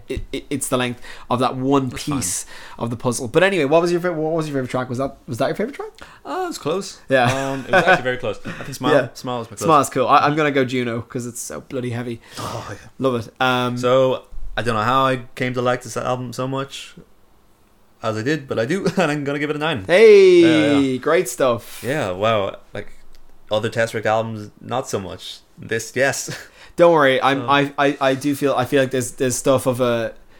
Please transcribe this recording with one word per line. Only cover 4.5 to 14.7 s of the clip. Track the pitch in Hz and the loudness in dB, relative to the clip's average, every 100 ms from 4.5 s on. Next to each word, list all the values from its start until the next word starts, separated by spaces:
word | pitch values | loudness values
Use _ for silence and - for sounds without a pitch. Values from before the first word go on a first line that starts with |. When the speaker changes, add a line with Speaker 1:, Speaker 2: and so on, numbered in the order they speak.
| 139 | -4
Speaker 1:
favorite | 127 | -4
track? | 127 123 | -4 -4
Was | 123 | -4
that, | 139 - - | -6 -8 -12
was | 117 | -4
that | 139 | -2
your | 156 | -2
favorite | 220 277 | -6 -8
track? | 427 - - - - | -14 -16 -20 -18 -10
Speaker 2:
Oh, | 294 370 | -6 -6
it | |
was | - | -6
close. | 143 180 196 - - | -4 -4 -6 -14 -2
Speaker 1:
Yeah. | 131 120 | 2 2
Speaker 2:
Um, | 131 135 135 | 0 -2 -6
it | 123 | 0
was | 190 | 2
actually | 170 185 | 4 2
very | 123 123 | 2 -4
close. | 117 98 - | -4 -6 -10
I | 165 | -12
think | 139 | -12
Smile, | 131 127 | -4 2
Speaker 1:
<laughs> | 131 | 2
Yeah. | 127 | 2
Speaker 2:
Smile | - 131 123 | -6 -8 -8
was | 113 | -8
my | 101 | -4
close. | - | 2
Speaker 1:
Smile's | 151 135 | 4 4
cool. | 135 117 | 0 4
I, | 143 143 | 4 4
I'm | 147 | 2
gonna | 151 | 2
go | 139 127 | 2 0
Juno | 127 123 117 | -2 -4 -6
'cause | 120 127 120 | -8 -10 -10
it's | 113 | -10
so | - 76 | -12 -12
bloody | - 135 123 | -10 -8 -6
heavy. | 117 123 117 - - | -6 -8 -10 -14 -12
Speaker 2:
Oh, | 113 113 - | -10 -10 -12
yeah. | 101 - - | -14 -18 -4
Speaker 1:
Love | 131 120 110 | -2 -2 -4
it. | - | -2
Um, | 131 127 123 123 | 0 0 -2 -2
Speaker 2:
So | 123 131 131 117 - - - - | 2 4 4 0 -6 -8 -6 -4
I | |
don't | 110 | -2